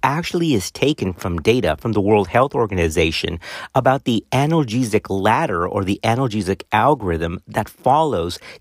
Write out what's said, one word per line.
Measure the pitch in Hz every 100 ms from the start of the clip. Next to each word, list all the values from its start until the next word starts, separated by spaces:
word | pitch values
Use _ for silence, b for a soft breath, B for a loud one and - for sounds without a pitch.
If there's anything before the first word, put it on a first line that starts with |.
actually | 127 156 170 180 165
is | 110 -
taken | - 135 151 95
from | 87 92 85
data | 110 123 85 73
from | 117
the | 104
World | 98 107 87
Health | 120 139
Organization | 139 110 92 82 85 82 - 82 82 B B B
about | 131 131 135
the | 131 113 -
analgesic | 127 147 165 127 120 117 104 -
ladder | 95 104 127 160 87 90
or | 101
the | 95 101
analgesic | 110 120 131 104 90 92 -
algorithm | 107 127 143 95 82 82 92 -
that | 107 107
follows | - 127 147 156 95 85 - B B